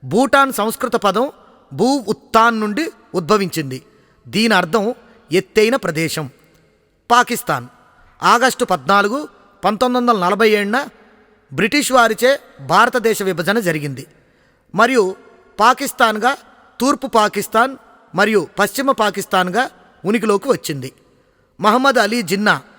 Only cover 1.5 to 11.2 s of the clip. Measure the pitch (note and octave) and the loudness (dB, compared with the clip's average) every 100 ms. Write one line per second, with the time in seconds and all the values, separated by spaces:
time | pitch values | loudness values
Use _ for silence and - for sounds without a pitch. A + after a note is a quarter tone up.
1.5 | _ _ C3+ A3+ C#4 G3+ G#3+ _ A3+ A3+ | _ _ -2 0 0 -2 -8 _ 2 2
2.5 | A3+ G#3+ G#3 D#4+ - _ F3 D#3 G#3 F#3+ | 2 -4 -4 -6 -8 _ -6 0 0 0
3.5 | - C#3 C3 _ _ _ _ - B2+ A3+ | -4 -8 -10 _ _ _ _ -6 -2 2
4.5 | G3+ F3 A3 G#3 B3+ _ _ _ E3 F#3 | 2 0 -2 -2 -6 _ _ _ -4 -2
5.5 | - G#3+ C4 F3 D#3+ E3 - D#3 _ _ | 0 2 0 -4 -4 -4 -6 -8 _ _
6.5 | _ _ _ _ _ _ A#3+ - A#3 - | _ _ _ _ _ _ 0 2 -4 -4
7.5 | D3 A#2+ _ _ _ _ _ E3 A3+ B3+ | -4 -6 _ _ _ _ _ 2 4 2
8.5 | - B3 F3+ C3 G3 G3+ C4 D4+ _ _ | 0 -2 -2 2 2 2 -4 -8 _ _
9.5 | _ F#3 G#3 B3+ B3 A#3+ A3 F3 G3 A3 | _ -4 0 0 0 0 0 0 2 2
10.5 | G#3 G3+ A#3 C#4+ - _ _ | 2 0 -4 -4 -14 _ _